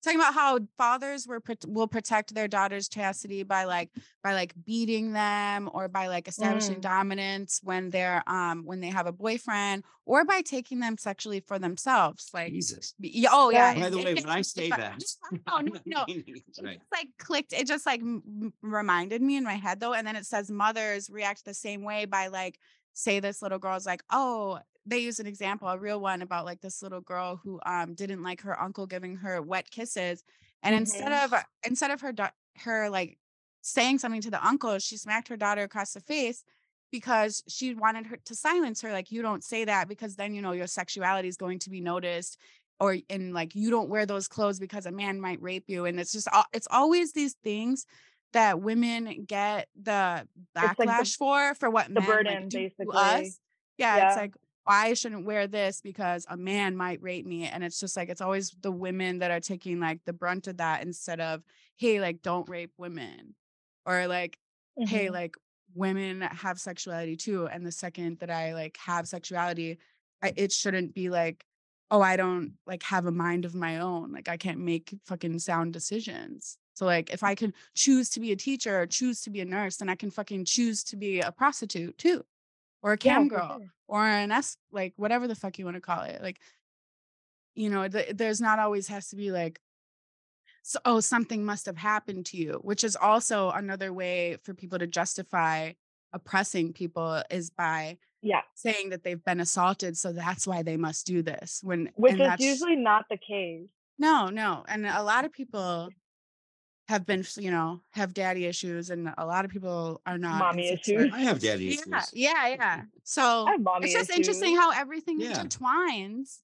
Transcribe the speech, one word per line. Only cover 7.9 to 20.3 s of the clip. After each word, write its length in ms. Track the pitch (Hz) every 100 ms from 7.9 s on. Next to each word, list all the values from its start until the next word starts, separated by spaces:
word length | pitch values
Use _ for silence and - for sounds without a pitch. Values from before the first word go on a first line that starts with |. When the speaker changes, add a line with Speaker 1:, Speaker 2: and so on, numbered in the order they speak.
Speaker 1:
they're, 320 | 185 180 180 -
um, 380 | 185 175 170 160
when 160 | 185
they 80 | 175
have 180 | 190 175
a 40 |
boyfriend 720 | 175 214 233 - 208 202 196 - _ -
or 200 | 269 330
by 160 | 381
taking 380 | 330 269 247 254
them 180 | 233 220
sexually 420 | 214 196 220 196
for 200 | 190 196
themselves. 720 | 185 180 - 254 170 - -
Like, 220 | 180 170 165
Speaker 3:
Jesus. 400 | 175 - - -
Speaker 1:
b-, 120 | 196
yeah, 160 | - 233
oh, 180 | 262 262
yeah. 220 | 233 240
Speaker 2:
That's 60 | 240
Speaker 3:
By 100 | 180
the 100 | 185
Speaker 1:
It, 0 |
Speaker 3:
way, 160 | 180 165
Speaker 1:
it, 100 | 151
Speaker 3:
when 40 |
I 120 | 170 - -
Speaker 1:
it's 100 | 170
Speaker 3:
say 60 |
Speaker 1:
fu-, 40 | 165
Speaker 3:
that 240 | 107 101
Speaker 1:
just, 200 | - - 330 180 -
no, 100 | 339
no, 120 | 294 180 -
no. 220 | 311 226
Speaker 3:
<laughs> 0 |
Speaker 1:
It 360 | 180 - 131 - 170
Speaker 3:
Right. 220 | 98 87
Speaker 1:
just, 100 | _
like, 180 | 359 311 _
clicked. 340 | - 302 -
It 140 | - 269
just, 180 | 302 311
like, 160 | 247
m-, 220 | 233 226 -
m-, 260 | 208 214 -
reminded 600 | 214 214 202 175 180 226
me 160 | 269 277
in 60 |
my 100 | 247 202
head, 240 | 196 196
though. 140 | 233
And 120 | 240 220
then 100 | 214
it 100 |
says 260 | 196